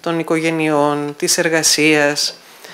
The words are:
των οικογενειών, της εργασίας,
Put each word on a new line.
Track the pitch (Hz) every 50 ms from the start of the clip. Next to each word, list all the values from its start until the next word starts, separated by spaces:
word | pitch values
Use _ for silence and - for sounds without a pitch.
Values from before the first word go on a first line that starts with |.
των | - 170 165 165
οικογενειών, | 156 160 170 165 160 165 165 160 156 156 156 147 143 147 147 147 147 147 143 -
της | 180 175 - -
εργασίας, | 170 160 165 160 160 - - - 151 156 156 151 147 143 147 143 - - - - - - - - - -